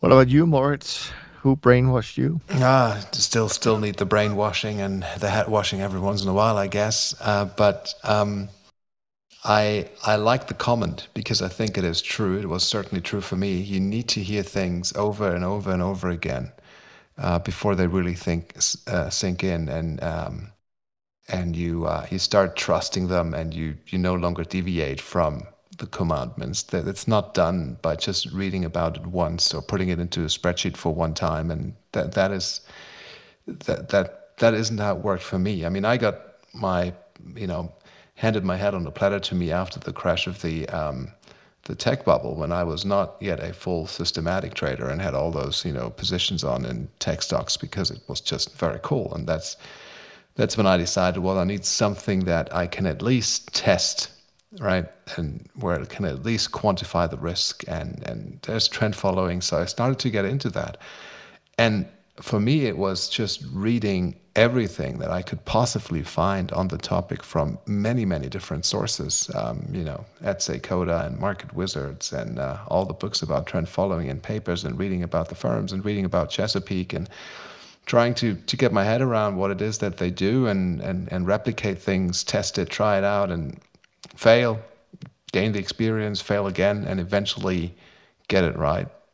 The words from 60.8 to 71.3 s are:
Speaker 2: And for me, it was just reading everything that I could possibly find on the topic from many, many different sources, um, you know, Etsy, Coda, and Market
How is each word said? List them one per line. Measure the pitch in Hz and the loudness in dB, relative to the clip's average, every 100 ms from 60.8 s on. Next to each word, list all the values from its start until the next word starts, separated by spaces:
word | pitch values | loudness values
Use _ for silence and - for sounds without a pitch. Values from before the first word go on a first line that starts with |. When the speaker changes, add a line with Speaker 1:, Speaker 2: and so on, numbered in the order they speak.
| - - - - - - _ - | -16 -18 -18 -18 -20 -20 _ 2
Speaker 2:
And | 117 107 90 - _ - | 4 4 -2 -8 _ -14
for | - 110 | -2 2
me, | 107 151 131 | 4 4 2
it | 82 | 0
was | 98 113 - | 0 0 -2
just | - 107 - 65 | -2 -2 -2 -6
reading | 67 104 120 107 95 90 - _ - | -4 0 2 2 0 0 -4 _ 6
everything | 117 123 104 - 67 62 | 6 6 0 -2 -6 -4
that | - | -4
I | 85 | -4
could | 90 - | -4 -8
possibly | - 110 123 107 - 82 | -2 2 2 0 -2 -4
find | 71 - 90 98 90 | -4 0 0 0 -2
on | - 92 | -2 -2
the | - | -4
topic | - 92 90 92 | -2 -2 -2 -8
from | - 80 76 - - | -4 -2 -2 -4 -4
many, | 104 104 123 | -2 0 0
many | 104 82 65 | 0 -2 -4
different | 92 - 78 | -8 -6 -4
sources, | - 101 104 - 71 - - | -2 -2 0 -2 0 -2 -2
um, | - 55 60 - | -4 -4 -6 -6
you | - | -6
know, | 78 71 - - | -6 -8 -12 -8
Etsy, | - 95 - 65 | -4 -2 -2 -4
Coda, | - 92 87 85 76 | -2 -2 0 0 -2
and | 64 | -4
Market | 101 | -4